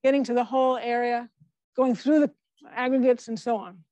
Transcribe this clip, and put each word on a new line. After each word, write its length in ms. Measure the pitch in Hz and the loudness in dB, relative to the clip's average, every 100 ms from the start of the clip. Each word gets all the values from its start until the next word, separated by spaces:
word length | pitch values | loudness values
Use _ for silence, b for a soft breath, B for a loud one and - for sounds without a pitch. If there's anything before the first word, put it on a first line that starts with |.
getting 200 | 269 277 | 2 0
to 100 | 240 | 0
the 100 | 240 | -2
whole 340 | 240 262 262 254 | -2 0 0 0
area, 520 | 240 240 240 240 240 _ _ _ _ - | -2 -2 -2 -4 -8 _ _ _ _ -2
going 200 | 254 233 | 0 0
through 260 | 262 302 | 2 2
the 100 | 285 _ _ _ 294 | 2 _ _ _ -16
aggregates 540 | - 254 262 254 240 - | -6 -2 2 2 0 -2
and 120 | 226 | -8
so 180 | - 226 | -4 -4
on. 220 | 180 185 156 | -6 -18 _